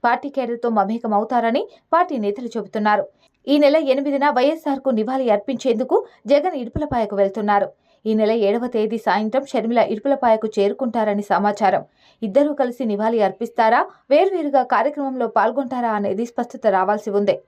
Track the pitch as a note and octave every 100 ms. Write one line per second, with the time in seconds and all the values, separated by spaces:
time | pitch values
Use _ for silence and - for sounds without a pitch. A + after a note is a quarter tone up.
0 | A#3+ A#3+ C#4+ C#4 A#3 A#3 A#3+ A3 G3 A3+
1 | A3+ G#3 A3 A#3+ A3+ B3+ A4 - _ D#4+
2 | F4+ C#4+ G#3 G3+ A#3+ A#3 G3 A3 G#3 G#3
3 | - _ _ _ - D4 D4 D4+ C#4 C4
4 | C#4 C#4 C#4+ B3 C4+ D#4+ D4+ C#4 C4+ A3+
5 | G#3+ C4 B3+ G#3 A#3 B3+ C4+ A3+ B3+ F#4
6 | - _ G#3+ C#4+ E4 D#4+ A#3 - D4 B3+
7 | G#3+ G3+ G3 G3 G#3 G3+ G3 _ _ _
8 | G#3+ A3 G#3+ A3+ G3+ A3+ A#3+ A#3 G#3+ G#3+
9 | A3+ F#3+ G#3+ B3 C#4+ A#3+ A3 A#3+ G#3+ A3
10 | C#4 C#4 A#3+ A3 A3 G#3+ G3 A#3+ C4 A#3
11 | G#3+ G3+ G3+ F3+ G#3 G3+ G3+ F#3+ - _
12 | _ _ A3 G#3 D4 C#4+ B3+ A#3+ B3 G3+
13 | A3 A#3 G3 F#3 A3+ - A3+ A#3+ - -
14 | _ C#4+ G4 F#4 D4 C4+ B3 A3+ B3+ D4
15 | C4+ C4 A3+ - D#4 D4+ B3+ B3+ A#3+ G#3
16 | G3+ G3 A#3+ - A#3+ A3 A3 F#3+ F#3 G#3
17 | G#3+ G3+ G3+ F3+